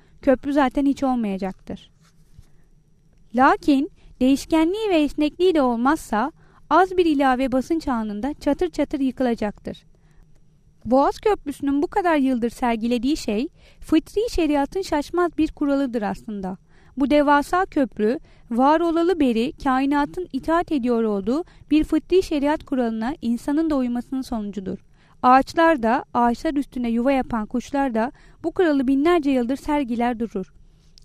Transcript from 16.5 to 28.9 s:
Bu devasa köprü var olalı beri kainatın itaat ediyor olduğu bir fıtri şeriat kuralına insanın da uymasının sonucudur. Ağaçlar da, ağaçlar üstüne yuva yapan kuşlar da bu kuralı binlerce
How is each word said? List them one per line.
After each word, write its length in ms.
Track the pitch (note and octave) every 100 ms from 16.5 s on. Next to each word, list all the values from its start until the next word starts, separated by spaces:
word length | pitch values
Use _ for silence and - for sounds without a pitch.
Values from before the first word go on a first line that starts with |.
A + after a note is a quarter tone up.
| F#3+ _ - - -
Bu 120 | C4
devasa 560 | D4 C#4+ C#4+ C#4 F4+ F#4+
köprü 540 | D#4 B3+ - G#3+ D4 - - -
var 280 | A#3 C4+ D#4+
olalı 400 | E4+ E4 E4+ F4+
beri 340 | C4 A3+ B3 -
kainatın 640 | C#4 C4 C#4 C#4+ D4 F#4 F4
itaat 380 | C4 - E4 F4
ediyor 320 | D4+ A#3+ A#3
olduğu 400 | A3+ G3+ F#3+ C#4 - - -
bir 120 | D4+
fıtri 400 | D4+ D#4+ - F4+
şeriat 400 | - D4+ C#4+ D#4
kuralına 520 | - B3+ A#3 A3 A3+ D#4
insanın 480 | A#3 A#3 - D4 E4
da 60 | C#4
uymasının 460 | B3 A#3+ - C4
sonucudur. 640 | B3+ A3+ G#3 G3 F#3+ F#3+ _ _ _ -
Ağaçlar 600 | B3 C4 C4+ - E4 D4+
da, 220 | A3 C4+ -
ağaçlar 400 | B3+ A#3+ A#3+ D#4+
üstüne 360 | C#4+ B3+ B3+ A#3+
yuva 220 | A#3 B3
yapan 340 | C4+ B3+ A#3 G#3
kuşlar 480 | B3 - C#4 C4+
da 180 | A3 A3+ - - -
bu 80 | E4
kuralı 360 | - F4 C#4
binlerce 440 | B3+